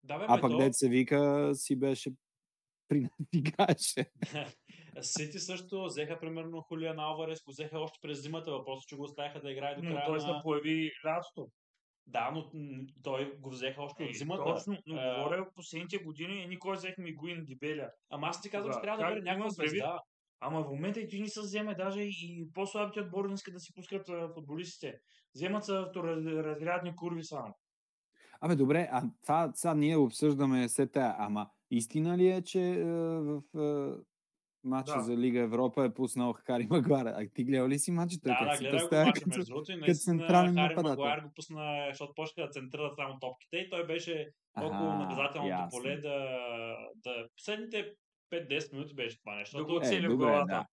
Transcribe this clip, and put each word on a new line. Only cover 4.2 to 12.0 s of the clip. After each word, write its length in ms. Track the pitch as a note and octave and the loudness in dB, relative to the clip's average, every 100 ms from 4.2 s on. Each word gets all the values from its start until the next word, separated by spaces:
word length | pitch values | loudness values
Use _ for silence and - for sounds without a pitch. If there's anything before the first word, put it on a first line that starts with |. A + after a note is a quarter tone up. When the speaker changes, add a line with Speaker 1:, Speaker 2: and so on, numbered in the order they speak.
Speaker 1:
<laughs> 400 | - D3+ - - _ - - - | -8 -6 -10 -14 _ -20 -18 -10
Сити 380 | - E3+ D3+ F#3 | -6 -4 -6 -8
също 460 | - F#3 - G3 | -8 -8 -6 -6
взеха, 360 | F#3 D3 D3+ E3 | -6 -6 -6 -6
примерно, 420 | D#3+ E3 E3 E3 | -6 -6 -6 -10
Хулиан 380 | D#3 D#3+ D#3+ D#3+ | -8 -6 -4 -4
Алварес, 420 | D3+ D#3 D#3+ D#3+ | -4 -4 -4 -6
го 80 | - | -10
взеха 280 | C3+ D#3 D#3 | -10 -8 -6
още 180 | D#3 - | -6 -8
през 200 | D3+ C#3+ | -8 -8
зимата, 280 | C#3+ D#3+ D#3+ | -6 -6 -4
въпросът, 380 | C3+ C3+ C3+ - | -6 -6 -10 -10
че 80 | C#3 | -12
го 60 | |
оставиха 380 | C#3+ C#3+ C#3+ C#3+ | -10 -8 -8 -8
да 100 | C#3+ | -8
играе 240 | C3+ C#3 | -4 -4
до 80 | C#3+ | -4
Speaker 3:
Но 80 | E3+ | -4
Speaker 1:
края 160 | D#3 D3 | -2 0
Speaker 3:
той 140 | D#3 | 0
се 60 | D3 | 0
Speaker 1:
на 160 | D3 | -2
Speaker 3:
появи 480 | D#3+ D3 D3+ D#3+ D#3 - D#3 | 0 0 2 0 0 -4 -2
лятото. 420 | E3 E3+ - - _ _ _ _ _ | -2 -4 -12 -14 _ _ _ _ _